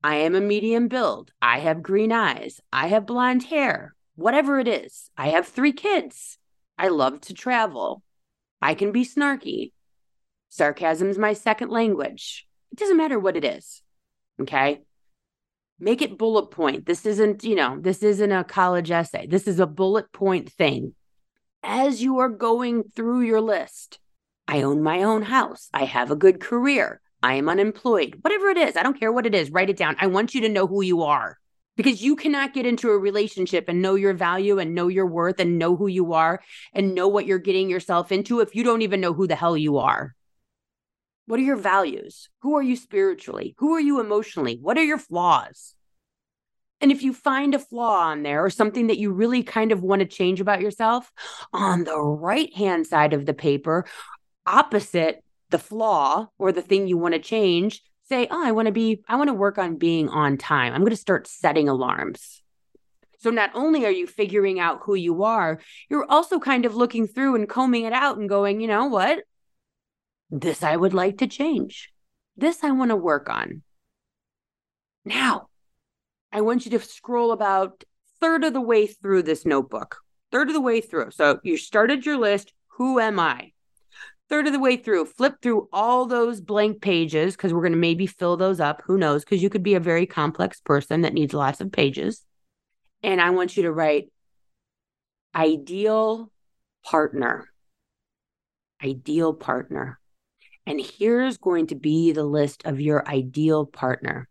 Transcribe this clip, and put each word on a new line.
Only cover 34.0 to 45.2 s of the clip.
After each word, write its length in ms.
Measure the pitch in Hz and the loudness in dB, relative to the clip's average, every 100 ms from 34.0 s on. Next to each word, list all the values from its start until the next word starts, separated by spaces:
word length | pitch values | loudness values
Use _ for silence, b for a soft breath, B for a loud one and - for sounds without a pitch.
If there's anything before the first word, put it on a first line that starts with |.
| 196 | 2
value 460 | 180 175 185 202 196 | 2 0 0 2 0
and 160 | 160 | 0
know 140 | 170 175 | -2 0
your 180 | 185 185 | 0 0
worth 340 | 165 170 185 | 0 -2 0
and 180 | 175 170 | 0 2
know 160 | 165 | 2
who 120 | 175 196 | 2 0
you 260 | 185 170 | 0 0
are 300 | 160 160 185 B B B | 2 2 0 B B B
and 200 | - 196 | -4 -2
know 140 | 185 190 | 2 2
what 160 | 202 | 2
you're 140 | 190 190 | 0 -2
getting 320 | 180 190 190 | 0 0 0
yourself 420 | 180 175 175 170 | -4 0 -2 0
into 280 | 196 202 240 | -4 0 0
if 140 | 208 | 0
you 80 | 208 | 0
don't 200 | 233 226 | 0 0
even 180 | 214 190 | 0 0
know 140 | 180 | 0
who 120 | 160 185 | 0 0
the 80 | |
hell 220 | 170 170 160 | 0 0 0
you 220 | 151 143 | 0 2
are. 360 | 143 - 143 _ _ _ _ _ _ _ _ _ _ _ | 2 0 -4 _ _ _ _ _ _ _ _ _ _ _
What 160 | - 226 | -4 0
are 40 | |
your 120 | 262 254 | 0 0
values? 720 | 190 196 180 - - - - _ | 2 2 2 -4 -12 -20 -20 _
Who 120 | 269 294 | -2 0
are 60 | |
you 140 | 262 247 | 0 -2
spiritually? 800 | - 202 196 185 - - - - | -2 0 2 0 -10 -10 -10 -2
Who 160 | 294 | 0
are 60 | 330 | 2
you 200 | 285 277 | 2 2
emotionally? 580 | 220 208 214 - 127 117 | 0 -2 -2 -4 -4 -2
What 160 | 151 262 | -2 2
are 80 | |
your 140 | 311 311 | 2 0
flaws? 800 | - 170 | -4 -2